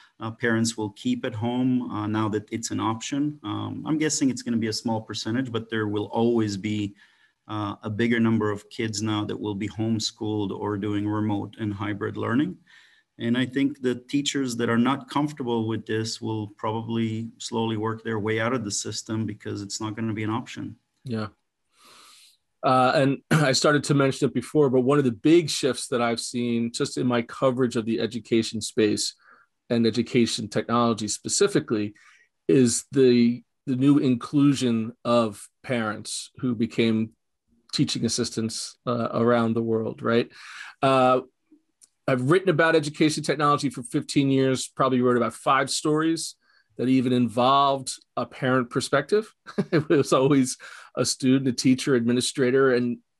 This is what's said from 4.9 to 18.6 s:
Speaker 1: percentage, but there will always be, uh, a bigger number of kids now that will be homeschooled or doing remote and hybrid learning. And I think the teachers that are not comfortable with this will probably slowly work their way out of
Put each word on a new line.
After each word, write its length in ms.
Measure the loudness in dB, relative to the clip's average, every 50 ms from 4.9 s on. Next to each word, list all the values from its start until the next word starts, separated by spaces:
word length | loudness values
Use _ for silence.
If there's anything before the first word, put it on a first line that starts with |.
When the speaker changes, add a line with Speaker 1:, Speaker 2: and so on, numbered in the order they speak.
| -4 -4
Speaker 1:
percentage, 500 | -4 -8 -10 -8 -6 -4 -4 -4 -4 -4
but 180 | -4 -6 -6 -4
there 200 | -4 -4 -2 -2
will 180 | -2 -4 -4
always 500 | -4 -2 0 2 2 2 2 0 0 -2
be, 380 | -4 -4 -4 -4 -4 -4 -6 -8 _ _ _ _ _ _ _ _ _ _ -10
uh, 260 | -8 -6 -6 -6 -8 -8 -8
a 80 | -8
bigger 300 | -4 0 0 2 2 4
number 320 | 4 4 4 2 2 0 -2
of 180 | -4 -8 -12
kids 320 | -8 -6 -6 -4 -4 -4 -4
now 220 | -2 -2 -2 -2
that 160 | -4 -6 -6
will 160 | -6 -6 -6
be 120 | -6 -6 -8
homeschooled 840 | -6 -4 -2 -2 -2 -2 -4 -6 -8 -6 -6 -4 -4 -2 -4 -4 -6
or 240 | -6 -6 -4 -4
doing 320 | -4 -4 -4 -2 -2 -2 -2
remote 480 | -2 -2 -2 -2 -2 -4 -4 -6 -8 -8
and 160 | -6 -6 -4
hybrid 420 | -4 -6 -6 -6 -4 -6 -6 -6
learning. 400 | -4 -4 -2 0 0 0 -2 -4 -10 _ _ _ -20 _ _ _ _ _ _ _ -6
And 180 | -4 -2 0
I 100 | 0 0
think 360 | -2 -2 0 -2 -2 -2 -2 -2
the 140 | -2 -2
teachers 600 | -4 -4 -6 -4 -4 -2 -2 -2 -2 -2 -4 -4
that 140 | -2 -2 0
are 80 | 2 2
not 320 | 2 2 0 -2 -4 -4
comfortable 560 | -2 -2 -2 -2 -4 -6 -4 -2 -2 -2 0
with 200 | -2 -4 -4 -4
this 340 | -4 -4 -4 -4 -4 -8 -8
will 280 | -6 -6 -6 -4 -6 -8 -10
probably 720 | _ -6 -6 -4 -4 -4 -4 -4 -2 -2 -2 -2 -4 -8 -8 -12 -14
slowly 380 | -12 -6 -4 -2 -2 -2 -2
work 280 | -2 -4 -4 -6 -6 -6
their 160 | -6 -6 -4
way 180 | -2 -2 -2 0
out 160 | -2 -2 -2
of 100 | -4